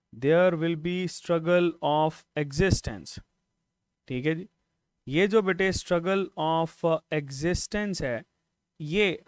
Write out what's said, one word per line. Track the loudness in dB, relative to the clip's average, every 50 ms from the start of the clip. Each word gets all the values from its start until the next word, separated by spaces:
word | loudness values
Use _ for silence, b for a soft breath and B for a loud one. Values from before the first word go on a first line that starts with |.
| _ _ -10
there | -2 0 2 4 4 4 4 2
will | 2 0 -2 -2
be | -2 -4 -4 -2 -2 -4 -4
struggle | -6 -8 -4 -2 -2 0 2 2 4 4 4 2 0 -2 0
of | 0 2 2 2 0 0 -4 -12 _ _
existence, | -6 -4 -2 0 2 4 4 4 2 0 -4 -10 -10 -12 -14 -16 -16 -18 _ _ _ _ _ _ _ _ _ _ _ _ _ _ _ _
ठीक | -8 -6 -2 -2
है | -2 -2
जी। | -2 -6 -12 _ _ _ _ _ _ _ _ _ _ _
ये | -2 0 2 2
जो | 4 4 2
बेटे | 2 2 2 2 2 0 0
struggle | -2 -2 -2 -2 0 0 0 0 0 -2 -4 -4 -2
of | -2 0 2 0 0 -2 -4 -2 0 0 0 0 -2 _ -4
existence | -4 -4 -6 -6 -4 -2 -2 -2 -2 -4 -4 -4 -4 -4 -4 -4 -4 -4
है, | -4 -4 -6 -8 _ _ _ _ _ _ _ _ _ _ -12
ये | -8 -4 0 0 0 0 -2 -4 -8